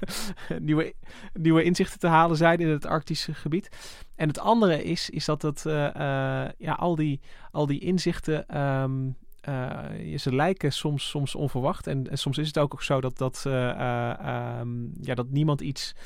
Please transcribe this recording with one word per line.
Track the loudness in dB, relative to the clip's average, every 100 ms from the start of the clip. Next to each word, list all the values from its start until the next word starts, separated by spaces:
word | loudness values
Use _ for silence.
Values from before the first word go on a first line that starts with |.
| -2 -4 -6
<laughs> | -6 -6 -4
nieuwe, | 2 2 2 -4 -14 -14 -10
nieuwe | 0 6 6
inzichten | 6 4 2 2
te | 4
halen | 6 6 6
zijn | 6 6
in | 4
het | 2 0
Arctische | -2 -2 -4 -4
gebied. | -4 -2 -2 -2 -14 -16 -16 -14
En | -2 0
het | 2
andere | 4 6 6 4
is, | 0 -2 -2
is | -4
dat | 0 0
het, | 0 -2 -2
eh, | 0 0
eh, | 0 -2 0 0 -2 -4 -6
ja, | -4
al | 0 0
die, | 2 0 -2 -6 -16 -8
al | -2 0
die | 0
inzichten, | 2 2 2 -2 0 -2 -2
ehm, | -2 0 0 0 -2 -4 -6 -12 -14 -8
eh, | -6 -4 -6 -8 -8 -6 -4
ze | 0
lijken | 2 2 2 0
soms, | 0 -2 -2 -2
soms | -2 -2
onverwacht. | -2 -2 0 0 -2 -4
En, | -4 -2
en | -2
soms | -2 0
is | 0
het | 2
ook | 0 0
zo | 0 0
dat, | 0 -2
dat, | -2 -2 -2
eh, | 0 0
eh, | 0 -2 0 -2 -4
ehm, | -4 -4 -4 -6 -6 -6 -6 -8
ja, | -4
dat | -2 0
niemand | 2 2 2
iets, | -2 -6 -8 -10